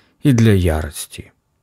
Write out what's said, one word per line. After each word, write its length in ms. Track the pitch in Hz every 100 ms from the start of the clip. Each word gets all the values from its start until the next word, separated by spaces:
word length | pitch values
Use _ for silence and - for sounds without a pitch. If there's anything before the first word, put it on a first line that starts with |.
| _ _
и 100 | 151
для 200 | 120 113
ярости. 800 | 98 87 78 78 - - - - _ _ _